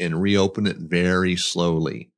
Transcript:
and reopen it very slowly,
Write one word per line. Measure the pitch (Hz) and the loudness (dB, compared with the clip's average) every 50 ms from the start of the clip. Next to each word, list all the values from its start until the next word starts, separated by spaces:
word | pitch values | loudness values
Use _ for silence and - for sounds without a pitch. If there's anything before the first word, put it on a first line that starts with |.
and | 90 85 80 82 | -4 -2 -2 0
reopen | 95 101 101 98 95 98 - 110 104 | 0 2 2 2 2 2 0 -2 -2
it | 98 - - | -2 -4 -6
very | - 76 87 87 90 90 92 92 95 92 90 | -6 -2 0 2 2 2 2 2 2 2 0
slowly, | 87 - - - 87 87 87 82 80 80 71 - - - _ _ | 0 -2 -4 -2 0 0 2 2 0 -2 -2 -4 -8 -14 _ _